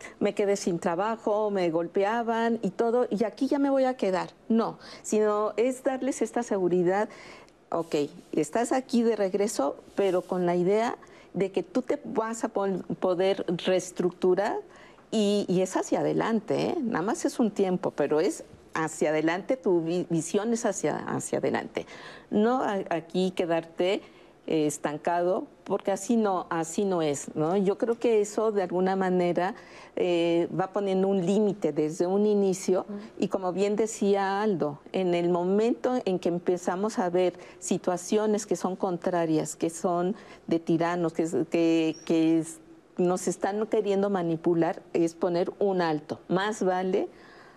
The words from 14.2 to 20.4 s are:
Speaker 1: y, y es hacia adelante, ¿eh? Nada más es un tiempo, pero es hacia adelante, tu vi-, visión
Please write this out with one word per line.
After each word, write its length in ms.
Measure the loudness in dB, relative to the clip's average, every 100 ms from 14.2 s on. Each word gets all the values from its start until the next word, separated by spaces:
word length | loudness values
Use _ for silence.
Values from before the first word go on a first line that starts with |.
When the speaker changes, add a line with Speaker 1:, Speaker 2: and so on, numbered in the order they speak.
| 2 2 0 -4 -10 -18 -20 -20 -4
Speaker 1:
y, 360 | 0 2 2 2
y 140 | 0
es 140 | 0 -2
hacia 260 | -2 0
adelante, 680 | 0 0 0 0 0 -2 0
¿eh? 60 | -2
Nada 220 | -2 -2
más 220 | -2 -2 -2
es 140 | 0
un 100 | 0
tiempo, 400 | 0 0 0 -2
pero 300 | -2 0 2
es 240 | 0 -2 -12 -20 -10 -4
hacia 340 | -4 0 0
adelante, 480 | 2 0 0 -2 -2
tu 240 | 2 2
vi-, 240 | 2 -2 0
visión 420 | -2 0 -2